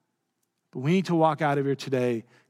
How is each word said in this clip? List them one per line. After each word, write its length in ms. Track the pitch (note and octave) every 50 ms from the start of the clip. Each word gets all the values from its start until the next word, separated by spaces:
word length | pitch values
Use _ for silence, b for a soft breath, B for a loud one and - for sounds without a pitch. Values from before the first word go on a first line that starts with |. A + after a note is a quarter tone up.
| _ _ _ _ _ _ _ _ _ _ _ _ _ _
But 80 | - B2+
we 120 | B2+ C#3+
need 140 | F3+ F#3+ E3+
to 100 | - F3
walk 260 | E3 D#3+ D#3+ D3+ C#3
out 160 | D#3+ C#3+ C#3+ C#3+
of 80 | C#3
here 100 | C#3 C#3
today 500 | C3+ - C3+ C3 B2+ B2 B2 A#2+ A2+ G#2+ b b b b b